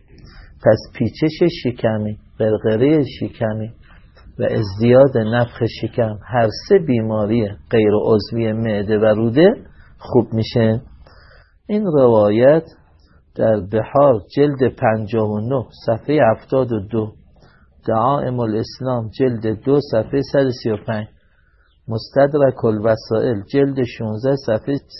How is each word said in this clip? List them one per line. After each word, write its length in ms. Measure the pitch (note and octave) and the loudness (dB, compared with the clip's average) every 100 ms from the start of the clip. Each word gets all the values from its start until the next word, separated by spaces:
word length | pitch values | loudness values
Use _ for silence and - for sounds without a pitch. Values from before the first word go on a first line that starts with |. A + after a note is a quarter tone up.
| _ - - - - - A#2 | _ -20 -20 -20 -20 -4 0
پس 140 | A2 - - | 0 -2 -6
پیچش 420 | A2 - D#3 D#3 F3 - | -6 -2 -4 0 -2 -2
شکمی، 540 | B2 A#2+ A2+ A2 G#2+ G#2+ - - | -8 -4 -4 -2 -6 -8 -16 -4
قرقره 680 | A2 G#2+ A2 A2 C#3 D#3 B2+ - | 0 0 0 2 2 2 0 -6
شکمی 520 | G#2+ - A2 A2 A2 - - - - - - - | -10 -4 -6 -4 -10 -14 -20 -20 -20 -20 -20 -6
و 40 | |
ازدیاد 720 | A2+ A2+ G#2 G2 A#2+ B2+ C#3 B2+ | -2 -2 -4 -2 4 6 6 4
نفخ 460 | G#2+ A#2+ A#2+ - A2+ - | 0 0 -2 -2 -6 -4
شکم، 340 | A2+ - A2 G#2 - | -8 -4 -4 -4 -6
هر 220 | B2 A2 - - | 0 0 -2 2
سه 80 | F#3+ D#3+ | 2 2
بیماری 600 | A#2+ A2 G#2+ G#2 A#2 G2+ - - | -2 0 -2 0 0 -2 -6 -2
غیر 200 | A#2 G#2+ G#2 - | 2 4 2 2
عضوی 480 | G#2+ G2 A#2 A2 | 0 0 -4 -2
معده 440 | A2 A2+ G#2 G2+ G#2+ | -2 -2 -4 0 2
و 80 | A2 | 2
روده 480 | G#2+ A#2 B2 F#3 C4 - - - - | 2 2 4 4 2 -8 -20 -20 -20
خوب 340 | - B2 A2+ | -2 0 0
می‌شه. 480 | A2+ G#2+ B2 A2+ A2+ - - - - - - _ _ - | -2 -2 0 2 0 -6 -20 -20 -20 -20 -20 _ _ -6
این 180 | G#3+ G3+ | -4 0
روایت 800 | D3+ B2 A2 G#2 G#2+ C3 D#3+ D#3+ - _ _ _ _ _ - | 4 4 6 4 4 4 4 0 -20 _ _ _ _ _ -4
در 240 | A2 G#2+ F#2+ | 0 0 -2
بحار 480 | A2 A2 C#3 C#3+ A2 - - | -4 -2 2 4 2 -2 0
جلد 400 | D3 C3 A#2+ - | 0 2 -2 0
پنجاه 540 | A#2+ A2 G#2 A#2 G#2+ | 0 0 -2 -2 -2
و 100 | G#2+ | -4
نه 260 | A2+ C3+ - - - | -4 -6 -6 -10 -4
صفحه 340 | A2+ - D3 A2+ | -4 -2 2 2
هفتاد 400 | A2 - C3 B2+ | 0 -2 -2 -2
و 80 | A2 | -4
دو، 340 | F#2+ A#2 G#2+ - _ _ - _ _ _ - | -4 -6 -6 -10 _ _ -20 _ _ _ -4
دعائم 520 | A2 B2 C#3+ C3 B2 | 0 0 0 -4 -4
الاسلام 680 | A2+ G#2+ A2+ - B2+ B2 A2+ - | -4 -4 -6 -8 -6 -6 -6 -2
جلد 440 | C3 A#2 A2 G#2 | -2 -2 -4 -4
دو 160 | C3 C#3+ - | 0 0 0
صفحه 300 | A2 A2 C#3 C3+ | -2 -2 -4 -2
صد 120 | C#3+ C3+ | 0 0
و 60 | A#2+ | -2
سی 60 | A#2+ | -4
و 80 | G#2 | -4
پنج، 300 | - G#2+ G#2+ _ _ _ _ _ _ _ - | -4 -8 -8 _ _ _ _ _ _ _ -10
مستدرک 800 | A2+ - C#3 C#3+ D3 C3+ A#2+ A#2 | -10 -4 2 2 4 0 0 -2
الوسائل 760 | G#2+ A2 A2 - A2 B2+ G#2 G2 | 0 0 -2 -2 -2 -2 -4 -4
جلد 300 | C#3 C#3 C3+ | 0 0 0
شونزده 520 | A#2+ - A2+ G#2+ C3 C#3 | -6 -6 -8 -4 -4 -4
صفحه 400 | - A2 - C#3+ _ - | -2 -4 -2 -8 _ -20